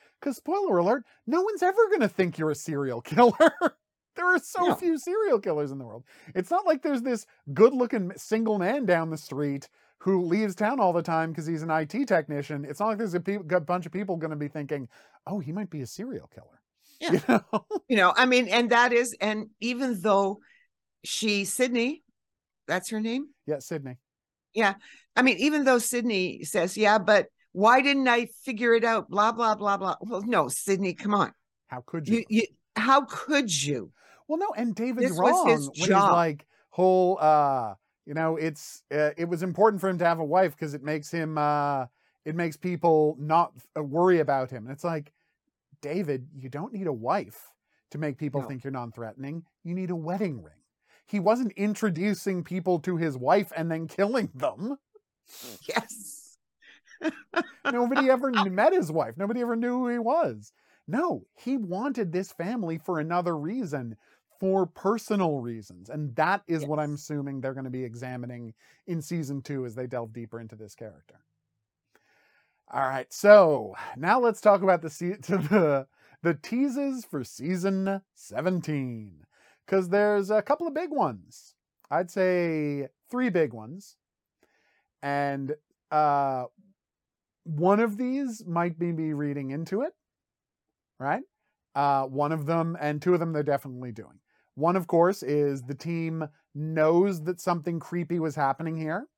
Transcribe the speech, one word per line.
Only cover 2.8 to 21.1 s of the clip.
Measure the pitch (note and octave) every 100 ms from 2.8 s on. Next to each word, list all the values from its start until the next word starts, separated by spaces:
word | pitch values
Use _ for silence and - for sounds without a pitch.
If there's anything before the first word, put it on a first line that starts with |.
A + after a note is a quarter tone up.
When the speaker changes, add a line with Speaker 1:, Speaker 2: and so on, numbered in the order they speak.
| C3+ A#2+
Speaker 1:
<laughs> |
killer. | - D#3 A#3+ - D#4+ - D#4 - _ _ _ -
There | F4+
are | F4+
so | - F#4 F4+
Speaker 2:
Yeah. |
Speaker 1:
few | - F4+ D#4+
serial | F4 G#4 G#4 A#3
killers | G3+ D3+ D3
in | C#3
the |
world. | A#2+ A2 - - -
It's | F3+ F#3
not | F4 G4
like | D#4
there's | E4 C4+
this | B3+ A#3 - _ -
good-looking | C#3 A#3 C4+ A#3+ A3+ F3+
m-, | -
single | - A3 A3 G#3
man | F3+ C#4+ G#3+
down | E3+ D#3+
the | D#3
street | - C#3 D3 C#3 - _ _ _
who | F3+ F#3+
leaves | F3 G3+ G#3+
town | F3+ G#3+ C4+
all | F#3+
the | E3+
time | E3+ D#3+ D#3+
'cause | D#3+ D#3
he's | D#3+
an | E3
I | D#3+
T | D3+ A#3
technician. | C#4 F3+ C#3+ C#3+ C#3+ D3
It's | C#3+ D3
not | G#3+
like | G#3+
there's | A3
a | F3
peop-, | F3 G3+ D#3+
a | F3+
bunch | D3+ F3+ D#3+
of |
people | F#3+ G3+ E3+
gonna | D#3 D3+
be | D3
thinking, | D3+ C#3+ D3 A#2+ _ _ _ -
"Oh, | G3+
he | C#3
might | F3+ F#3+
be | D3+
a | B2
serial | - A#3+ B3 -
killer." | - - _ _ _
<laughs> | _ -
Speaker 2:
Yeah. | F4
Speaker 1:
You | E4+ -
know? | A3+ - G#3+ - G#4 -
Speaker 2:
You | A3+
know, | F3+ -
I | B3+
mean, | B3 A3+
and | A3+ A#3+
that | A#3 B3
is, | A#3+ A#3+ -
and | G#3 G#3+ - -
even | A#3 B3 C4+ G#3
though | G#3 G3 G3 G3+ _ _ _ _ _ _
she, | -